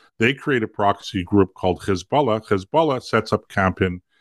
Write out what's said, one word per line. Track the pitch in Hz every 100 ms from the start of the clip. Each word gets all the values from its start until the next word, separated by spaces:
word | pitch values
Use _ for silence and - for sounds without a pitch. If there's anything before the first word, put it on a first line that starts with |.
| _ -
They | 113
create | 139 - 127
a | 107
proxy | - 101 101 - 101
group | 87 101 95
called | - 92 87
Hezbollah. | - 95 - 139 135 107 -
Hezbollah | 101 95 151 160 127
sets | - 113 -
up | 107 -
camp | - 95 85
in | 95 90 - _